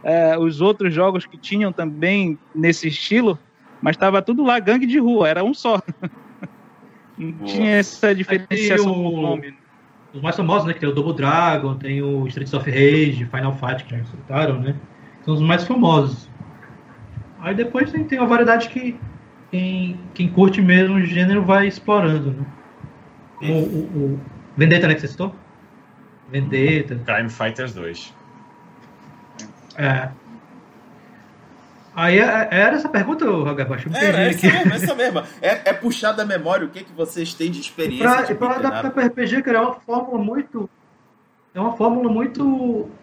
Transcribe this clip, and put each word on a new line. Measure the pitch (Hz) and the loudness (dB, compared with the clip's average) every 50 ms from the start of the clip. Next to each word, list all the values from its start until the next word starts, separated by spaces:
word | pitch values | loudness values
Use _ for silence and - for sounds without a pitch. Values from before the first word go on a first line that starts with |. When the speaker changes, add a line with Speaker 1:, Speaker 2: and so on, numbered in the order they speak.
| - | 0
Speaker 1:
é, | - 165 170 165 160 160 | 2 2 4 4 4 2
os | 165 165 165 151 143 | 2 0 -2 0 2
outros | 170 202 214 208 202 180 156 | 2 2 2 2 -2 -2 2
jogos | 160 180 196 190 180 - | 2 2 2 2 -2 -8
que | - - | -8 -20
tinham | - - - 196 208 214 190 | -18 -10 -4 -2 -2 -2 -2
também | 175 - 170 156 147 151 165 180 202 202 190 170 151 - _ _ - | -2 -4 -6 -6 -4 -2 0 0 2 2 0 0 -4 -6 _ _ -4
nesse | 156 160 170 165 - 165 | 0 2 2 2 2 -2
estilo, | 160 143 - - - 202 240 247 214 170 147 _ _ _ _ _ - - - | -6 -6 -6 -4 0 2 2 4 2 0 -2 _ _ _ _ _ -20 -14 -2
mas | - - 185 | -2 -2 0
tava | - 190 196 190 196 | 2 2 2 2 2
tudo | 190 - 240 254 285 | 0 0 -2 0 2
lá, | 247 240 240 | 2 2 2
gangue | 190 196 233 262 262 | 2 2 2 2 2
de | 240 247 | 2 2
rua, | 302 240 240 240 214 175 156 | 2 2 2 2 4 2 2
era | 160 170 190 | 2 0 0
um | 233 294 | -2 -2
só. | - - 240 220 190 - - - - | -2 -2 0 0 0 -2 -6 -12 -10
<laughs> | - 165 - - - - - - - - - - - - - - - - - - _ _ - | -10 -12 -12 -14 -20 -20 -20 -18 -20 -20 -20 -20 -20 -20 -20 -20 -20 -20 -20 -20 _ _ -14
Não | - 165 160 | -12 -10 -10
Speaker 2:
Boa. | 165 160 202 | -10 -10 -10
Speaker 1:
tinha | 202 202 202 220 214 208 | -6 -2 0 2 4 4
essa | 208 196 - - - - 208 196 | 2 2 0 -2 0 2 2 2
diferenciação | 190 190 - 196 190 190 - 196 214 214 208 220 208 202 190 | 0 0 -2 -2 -4 -2 -4 -4 -2 0 2 4 4 4 2
Speaker 3:
Aí | 185 | 0
tem | 180 175 | 0 -2
o | 170 | -2
Speaker 1:
por | 170 156 | -2 -2
nome. | 156 143 139 - 139 139 139 _ _ _ _ _ _ _ _ _ - - - | -2 -2 -4 -6 -8 -14 -20 _ _ _ _ _ _ _ _ _ -20 -18 -12
Speaker 3:
os | 139 | -6
mais | 135 165 170 | -4 -4 -2
famosos, | - 185 160 190 202 - | 0 0 2 2 2 0
né, | 165 165 | -2 -4
que | - | -2
tem | 156 143 | -2 -2
o | |
Double | 135 143 143 165 156 | 0 0 -2 -2 -2
Dragon, | 131 135 139 156 165 175 170 151 143 139 135 131 | 0 0 2 2 4 2 2 0 0 -2 -4 -6
tem | - - 139 139 139 | -6 -6 -6 -4 -4
o | 143 139 139 135 131 | -2 -2 -2 -2 -4
Streets | 120 - 139 139 - - | -4 -6 -8 -8 -4 -4
of | 135 - 147 | -4 -2 -2
Rage, | 127 135 139 143 147 156 151 147 131 120 117 - | 2 6 6 6 6 6 4 2 0 -2 -6 -6
Final | - 131 135 135 135 | -4 -4 -2 -2 -4
Fight, | - 127 123 131 - - | -4 -4 -4 -6 -6 -8
que | - 120 | -8 -8
já | 120 117 | -8 -8
citaram, | - - - - - 131 147 156 139 135 120 | -8 -12 -18 -12 -4 -2 0 0 0 0 -2
né? | 127 139 143 143 - - - - - - - - - | -2 -4 -4 -6 -10 -18 -20 -20 -20 -20 -20 -10 -4
São | 156 156 | -2 0
os | 151 | 2
mais | 156 165 175 180 - | 4 2 2 2 0
famosos. | - 247 247 226 165 160 151 139 131 131 - - - - - - - - - - - - - - - - - - - - - - - - - | 0 2 4 4 6 6 4 4 2 -4 -8 -12 -20 -20 -20 -20 -20 -20 -20 -20 -20 -20 -20 -20 -20 -20 -20 -20 -16 -16 -16 -16 -16 -18 -10
Aí | 165 180 202 | -6 -4 -2
depois | 208 240 240 - 254 285 - | -2 -2 -2 0 0 0 0
tem, | - 311 311 | -2 -6 -4
tem | - 269 254 | -2 0 0
uma | 240 | 2
variedade | 226 233 240 240 233 226 226 - - | 2 4 4 6 4 4 2 2 -4
que | - 254 254 247 - - - - - - - - - - - - | -8 -6 -6 -6 -8 -8 -14 -16 -16 -20 -20 -20 -20 -20 -14 -8
quem, | - 180 185 185 185 185 180 180 180 - - - - | -4 -4 -4 -2 -2 -4 -4 -4 -6 -10 -14 -14 -4
quem | - 180 | -2 -2
curte | 175 - 185 196 190 190 208 | 0 4 6 6 6 6 4
mesmo | 190 180 180 180 185 190 196 | 4 6 6 6 6 4 4
o | 190 180 | 2 2
gênero | 170 175 175 180 185 202 208 185 | 2 0 0 2 2 2 2 2
vai | 185 190 196 202 | 4 4 4 4
explorando, | 196 190 - - - 208 208 175 160 156 151 139 139 | 0 -2 -6 0 0 2 2 2 2 0 0 -2 -4
né? | 131 139 139 - - - - - - - - - - - - - - - - - - - 151 | -4 -6 -8 -10 -10 -20 -20 -20 -20 -20 -20 -20 -20 -20 -20 -20 -20 -20 -20 -20 -16 -8 -4
O, | 151 160 | -2 0
o, | 156 156 - - 156 - | 0 0 -2 -4 -6 -6
o | - 170 147 139 139 139 - - - - - - - - | -6 -4 -4 -2 -2 -4 -6 -8 -14 -20 -20 -20 -10 0
Vendetta, | 135 156 165 170 175 - | 2 4 6 6 4 4
né, | 156 156 | 2 0
que | 151 | 0
você | - | -2
citou? | - - - 180 196 - - - - - - - _ - - - _ - - - - - _ _ - | -12 -8 -8 -8 -8 -8 -14 -20 -20 -20 -20 -20 _ -20 -20 -20 _ -20 -20 -20 -20 -20 _ _ -8
Vendetta. | 131 139 135 - 135 131 135 156 160 151 139 - 120 120 - | -4 -4 -2 -2 0 2 2 4 2 0 -2 -4 -8 -8 -4
Speaker 4:
Crime | - 107 113 120 113 | -2 -2 -2 -2 -4
Fighters | - - 113 113 110 - 127 127 104 | -6 -4 -6 -4 -4 -6 -10 -8 -8
dois. | 95 85 82 85 - - - - - - - - - - - - - - - - - - - - - - - - - - - - - - - - - - - - | -10 -10 -10 -12 -12 -18 -20 -20 -20 -20 -20 -20 -20 -20 -20 -20 -20 -20 -20 -20 -20 -20 -20 -20 -20 -20 -20 -20 -20 -20 -20 -20 -20 -20 -20 -20 -20 -20 -20 -8
Speaker 3:
É. | - 143 135 131 131 131 135 - - - - - - - - - - - - - - - - - - - - - - - - - - - - - - - - - - - - - | -2 0 0 0 0 -4 -8 -12 -16 -20 -20 -20 -20 -20 -20 -20 -20 -20 -20 -20 -20 -20 -20 -20 -20 -20 -20 -20 -20 -20 -20 -20 -20 -20 -20 -20 -20 -20 -20 -20 -20 -20 -14 -6
Aí | 165 165 175 180 202 | 0 2 4 6 6
é, | - | 4
é, | - - - - - | 4 2 0 -2 0
era | 175 185 208 240 302 | 2 4 4 4 4
essa | 294 302 294 | 0 -2 -2
pergunta, | - 202 185 254 311 320 330 | -2 -2 0 0 -2 -2 0
Roger | 226 190 160 143 147 143 139 135 | 0 0 0 -2 -2 -4 -4 -4
Baixo? | 120 131 120 - | -6 -6 -8 -6
Eu | 160 165 | -6 -2
me | |
Speaker 2:
Era, | 262 294 302 180 | 0 2 2 4
Speaker 3:
perdi | - 175 - 175 - - | 4 2 2 2 4 4
Speaker 2:
essa | 185 - | 4 4
Speaker 3:
aqui. | 370 349 - | 4 2 2
Speaker 2:
mesma, | 214 | 2
essa | - 185 330 277 | 2 -2 -2 -2
mesma. | 240 247 247 185 151 - - - - | 0 0 0 0 -4 -6 -6 -12 -2
É, | - 175 175 175 - 190 | 0 0 0 2 0 -2
é | 190 | -2
puxar | - - 233 - - 214 214 | 0 -2 -4 -4 0 -2 -2
da | 214 214 214 | -2 -2 -4
memória | 202 196 175 151 170 190 185 165 | -2 -4 -4 -2 0 -2 -2 -2
o | 143 | -6
que, | - 185 190 | -10 -16 -18
que | - 170 | -16 -6
vocês | 160 165 160 - 175 165 165 - | -6 -6 -6 -4 -8 -8 -8 -6
têm | - 160 175 | -6 -6 -6
de | 170 - | -4 -8
Speaker 3:
E | |
Speaker 2:
experiência | - - - - 160 151 127 127 - 240 | -10 -12 -6 -6 -4 -4 -2 2 4 4
Speaker 3:
pra, | 247 254 247 | 4 4 0
Speaker 2:
de | - 208 | -2 -4
Speaker 3:
e | |
pra | - 247 247 | -2 -2 -2
Speaker 2:
beat'em | 254 254 - | -2 -2 -2
Speaker 3:
adaptar | 269 - 226 247 | -4 -4 -4 -6
Speaker 2:
up. | 254 - | -4 -2
Speaker 3:
pra | 277 247 | 0 0
R | 240 | 0
P | - 247 240 | 0 -2 -4
G, | 185 220 277 | -2 -2 -2
cara, | 269 262 233 226 | 0 0 0 0
é | |
uma | 233 247 - | 0 0 -4
fórmula | - _ - 233 247 254 262 247 220 | -8 _ -6 -4 -4 -4 -4 -6 -4
muito, | 202 214 240 285 285 _ - 226 196 - _ _ _ _ _ _ _ _ _ _ _ _ _ _ _ _ _ | -4 -4 -4 -6 -6 _ -10 -10 -10 -10 _ _ _ _ _ _ _ _ _ _ _ _ _ _ _ _ _
é | 180 | -4
uma | 202 226 226 | -4 -4 0
fórmula | - 214 233 233 254 247 226 | 0 0 2 2 0 0 0
muito | 214 226 262 - - - 285 277 262 254 254 240 226 208 202 - - - | 0 0 -2 -4 -4 -2 0 0 0 0 0 -2 -2 -2 -6 -8 -14 -20